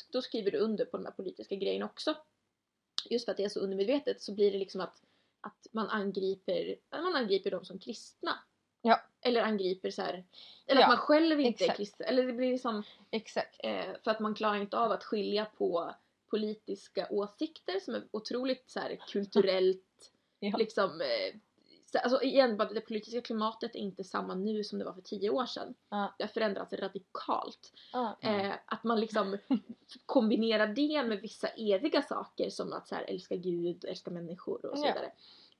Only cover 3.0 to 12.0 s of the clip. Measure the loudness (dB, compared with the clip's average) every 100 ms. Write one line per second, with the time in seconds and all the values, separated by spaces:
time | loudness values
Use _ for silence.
3 | -2 -2 -2 -2 -2 -2 -4 -2 2 2
4 | 0 -6 -6 2 4 4 -4 -6 -8 -10
5 | _ _ _ _ -16 -16 -10 -4 -2 -2
6 | -2 -2 -2 -2 -2 -2 -2 -6 _ -4
7 | 0 0 2 2 0 -4 -8 -14 -10 -12
8 | -12 -8 -6 -6 -8 _ _ _ 4 4
9 | 4 _ 0 2 2 0 0 -2 -4 -4
10 | -4 -6 -10 -20 -20 -20 2 8 8 8
11 | 8 8 8 6 4 4 2 2 -2 -6